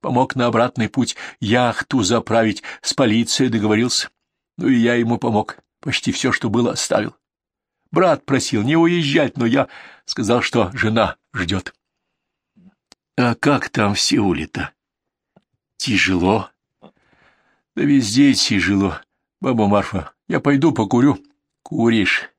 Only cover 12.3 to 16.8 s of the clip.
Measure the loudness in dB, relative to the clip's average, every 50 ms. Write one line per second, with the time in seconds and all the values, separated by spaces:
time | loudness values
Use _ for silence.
12.3 | _ _ _ _ _ _ -20 -20 _ _ _ _ -20 _ _ _ _ -2 0 0
13.3 | 0 0 0 0 0 0 -2 -4 _ 0 0 0 0 -2 -2 0 0 0 2 0
14.3 | 0 -2 -4 -8 _ -10 -10 -10 _ _ _ _ _ _ _ _ _ _ _ _
15.3 | _ _ _ _ _ _ _ _ _ _ -4 -2 0 0 0 0 0 2 2 2
16.3 | 2 2 0 -8 _ _ _ _ _ _